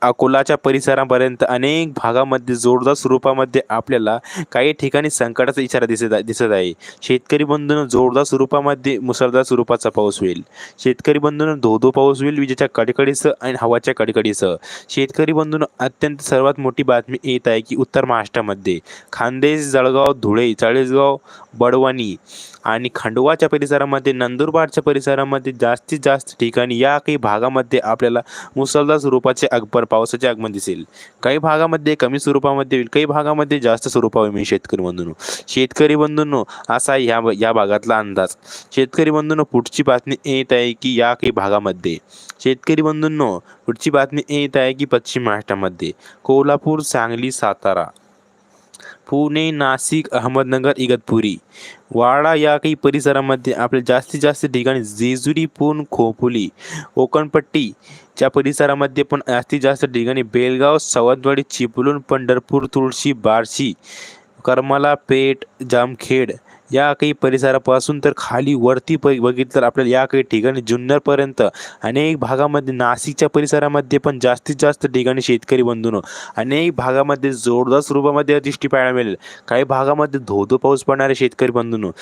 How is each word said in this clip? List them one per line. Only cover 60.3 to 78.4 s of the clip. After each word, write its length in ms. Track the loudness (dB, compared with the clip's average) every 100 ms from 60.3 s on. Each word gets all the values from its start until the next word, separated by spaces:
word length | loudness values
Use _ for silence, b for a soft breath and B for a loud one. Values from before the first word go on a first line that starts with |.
| 0 0 2 2 2
सावंतवाडी, 640 | 0 0 2 2 0 0 -2
चिपळूण, 500 | -4 -4 -2 -2 -2
पंढरपूर, 640 | -2 -4 0 -2 0 -2 -2
तुळशी, 480 | -2 -2 -2 -4
बार्शी, 600 | -2 0 0 0 -4 -6 -6 B B B B B _ 0
करमाला, 500 | 0 2 2 2 0
पेठ, 420 | 0 2 2 0 -6 -14 -2
जामखेड 600 | 0 0 -4 -2 0 0 -6 _ b -4
या 220 | 0 2
काही 200 | 0 -2
परिसरापासून 840 | 0 0 2 2 0 2 0 0 0
तर 80 | 0 0
खाली 360 | -4 -2 0
वरती 420 | 2 2 2 -2 0
प-, 120 | 2
बघितलं 480 | 2 0 0 0 2
तर 80 |
आपल्याला 280 | 0 0 0
या 140 | 2 2
काही 180 | 0
ठिकाणी 380 | 0 0 0 -2
जुन्नरपर्यंत 800 | -2 -4 0 0 2 0 0 2 0 B B B
अनेक 340 | -4 0 0 -2
भागामध्ये, 560 | -2 0 0 0 -4
नाशिकच्या 560 | -2 0 -2 -4 -2 0
परिसरामध्ये 680 | 2 2 0 2 0 0 0
पण 200 | 0 0
जास्तीत 360 | 0 0 -4 0
जास्त 280 | 0 0 -2
ठिकाणी 340 | 0 0 -2
शेतकरी 400 | 0 0 2 0
बंधूंनो 400 | 2 0 -2 -4 B B B -8
अनेक 380 | -4 -2 -2 -2
भागामध्ये 580 | -2 0 0 0 -2
जोरदार 460 | -2 0 2 4 2
स्वरूपामध्ये 560 | 2 0 2 0 2
अतिवृष्टी 320 | 0